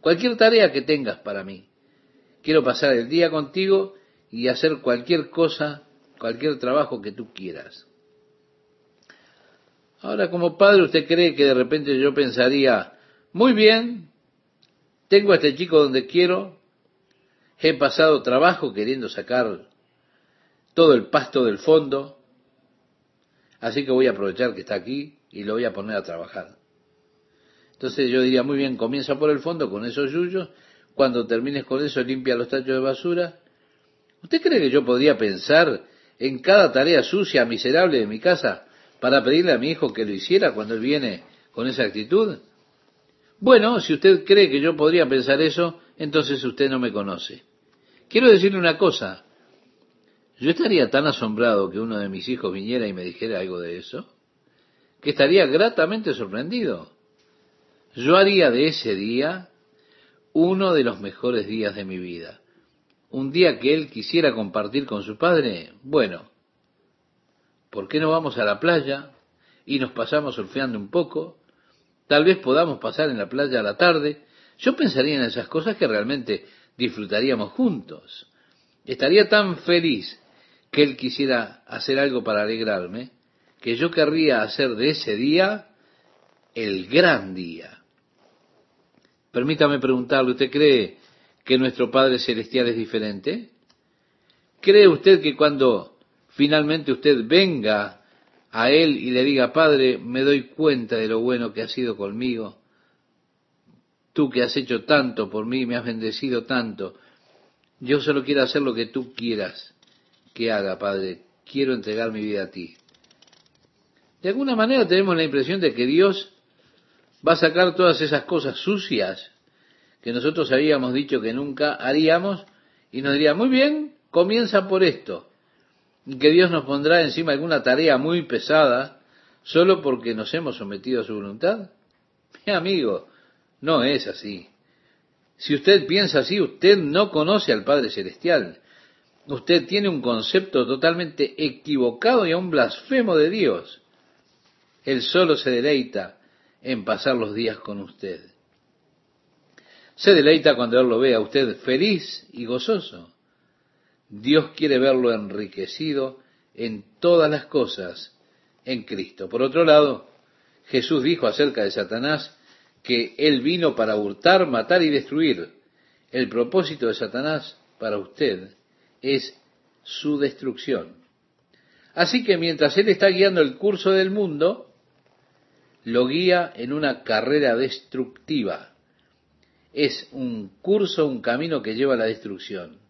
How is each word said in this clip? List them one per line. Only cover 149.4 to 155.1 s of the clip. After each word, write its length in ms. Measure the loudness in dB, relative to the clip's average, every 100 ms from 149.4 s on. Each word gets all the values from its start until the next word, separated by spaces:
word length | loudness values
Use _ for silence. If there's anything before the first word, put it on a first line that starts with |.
| _ _ _ _ _
Se 200 | _ 4
deleita 420 | 6 6 6 4 2
cuando 240 | 2 2
Él 80 | 4
lo 100 | 2
ve 160 | 2
a 60 | 2
usted 360 | 0 0 -2 -4
feliz 680 | -2 0 0 -2 -4 -16 _
y 140 | -14 -8
gozoso. 640 | -6 -2 -4 -4 -18 -20 _ _ _ _ _ _ _ _ _ _
Dios 420 | -10 0 2 0 -4
quiere 220 | 0 2
verlo 340 | 2 2 2